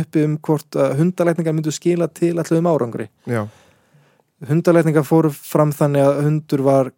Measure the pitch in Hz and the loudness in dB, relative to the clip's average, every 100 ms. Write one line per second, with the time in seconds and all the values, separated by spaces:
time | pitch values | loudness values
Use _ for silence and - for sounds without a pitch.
0 | 156 160 151 151 - 151 - - 139 139 | 0 -2 -2 -2 -2 -4 -2 -2 0 2
1 | 175 180 170 165 160 156 156 147 170 175 | 0 0 -2 0 -2 -2 -4 -4 -2 0
2 | 165 - 170 170 156 165 170 151 120 - | -2 -2 -2 -2 -2 0 0 0 -2 -6
3 | 107 _ - 117 107 _ _ _ _ _ | -12 _ -6 -4 -6 _ _ _ _ _
4 | _ _ _ - 127 160 175 170 160 151 | _ _ _ -16 -4 0 2 2 4 0
5 | 139 160 160 139 - 156 151 143 151 139 | 2 2 2 -4 -4 0 0 0 0 2
6 | 139 143 147 151 - 143 135 135 131 | 2 2 0 -2 -2 0 2 2 0